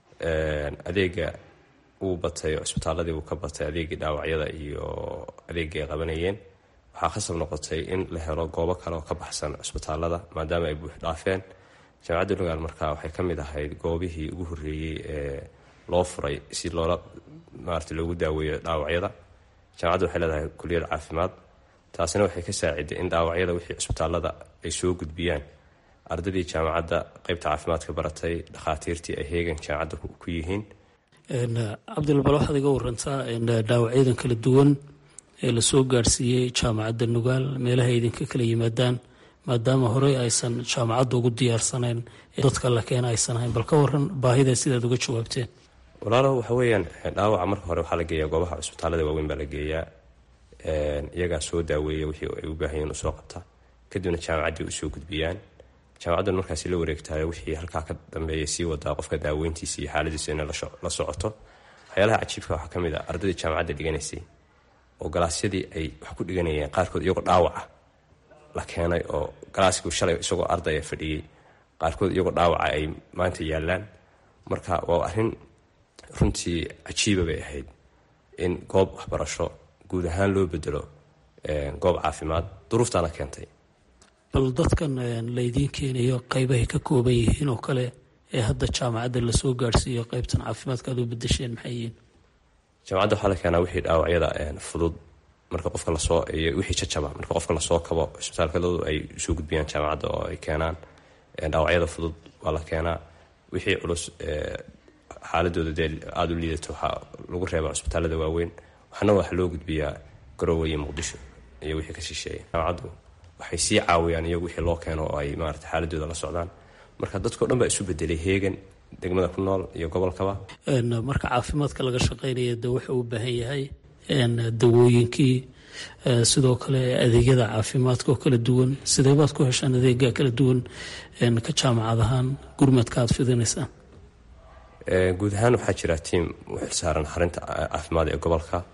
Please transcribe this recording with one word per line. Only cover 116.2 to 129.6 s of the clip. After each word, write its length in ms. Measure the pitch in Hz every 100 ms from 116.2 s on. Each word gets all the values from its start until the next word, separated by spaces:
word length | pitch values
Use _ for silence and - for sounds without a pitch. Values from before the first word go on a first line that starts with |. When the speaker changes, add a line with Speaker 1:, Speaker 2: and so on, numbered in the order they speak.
| 76 85 85 - - - - -
Speaker 1:
Marka 200 | - 98
dadkoo 280 | 107 - -
dhan 100 | 127
baa 80 | 117
isu 160 | -
beddelay 340 | 95 80 80 82
heegan 380 | 87 98 95 - - - - -
degmada 300 | 90 92 87
ku 120 | -
nool 200 | 95 95 90
iyo 140 | - 82
gobolkaba. 460 | 92 92 87 98 101 101 - -
Speaker 2:
Een, 220 | 135 120 117
marka 240 | 120 - -
caafimaadka 520 | 123 - 147 139 -
laga 160 | 135 123
shaqeynayo, 560 | 120 131 135 123 123 117
dee 140 | 120
wuxuu 280 | 120 - 131
u 60 |
baahan 300 | 120 120 123
yahay, 280 | 120 117 143 139 - - - -
een, 260 | 147 120 117 113 113
dawooyinkii, 800 | 120 117 123 120 120 - 139 127 - - - - - -
eh, 180 | 139 120
sidoo 320 | 117 - 131 123
kale 240 | - 135 127 127
adeegyada 420 | 123 117 120 127 110
caafimaadka 600 | 110 101 139 127 123 -
oo 60 | 127
kala 220 | - 123
duwan. 320 | 117 123 127 139
Sidee 300 | - - 135
baad 180 | 143 147
ku 80 | -
heshaan 300 | 139 127